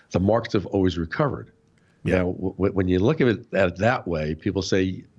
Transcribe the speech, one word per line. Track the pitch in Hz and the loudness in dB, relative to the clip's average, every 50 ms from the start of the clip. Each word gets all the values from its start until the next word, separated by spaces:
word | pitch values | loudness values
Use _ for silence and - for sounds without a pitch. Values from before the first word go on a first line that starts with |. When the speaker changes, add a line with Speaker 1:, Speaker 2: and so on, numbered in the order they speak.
| _ _ | _ _
Speaker 1:
the | - 92 | -2 0
markets | 92 98 107 117 113 - - | 2 2 2 2 0 -2 -2
have | 107 90 | -4 -2
always | - - 101 95 92 85 87 | 0 0 2 2 2 0 -2
recovered. | 82 80 - - 156 139 - 60 - - _ _ _ _ _ _ _ _ _ _ - | -4 -4 -2 -2 -2 -2 -2 -6 -10 -14 _ _ _ _ _ _ _ _ _ _ -2
Speaker 2:
Yeah. | - 85 92 | 0 2 2
Speaker 1:
Now, | 90 90 90 | 2 0 -4
w-, | - 90 95 - | -4 -6 -6 -2
w-, | - 92 101 - | 0 0 0 2
when | 98 95 90 | 0 0 2
you | 90 92 | 2 2
look | 95 120 160 156 | 2 2 2 2
at | 139 | 2
it, | 123 107 120 123 - - | 2 2 0 -4 -4 0
at | 95 98 90 | 2 2 2
it | 87 90 | 0 0
that | 98 113 131 120 110 | 0 0 0 0 -2
way, | 90 85 78 76 76 80 | -4 -4 -2 -2 -4 -4
people | 78 - 107 90 98 92 | -4 -4 -2 -2 -2 -2
say, | - - 98 95 95 92 - - - _ | 0 0 0 0 0 -2 -6 -12 -16 _